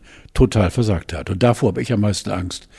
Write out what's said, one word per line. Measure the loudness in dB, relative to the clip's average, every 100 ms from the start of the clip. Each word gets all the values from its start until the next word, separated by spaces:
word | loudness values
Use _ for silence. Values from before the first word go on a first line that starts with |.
| -8 -20 -6
total | 2 2 4 2
versagt | 2 0 0 -2
hat. | -8 -6
Und | 0
davor | 2 2 0
habe | 0
ich | -2
am | 0
meisten | 0 -2 -4
Angst, | -6 -6 -10 -16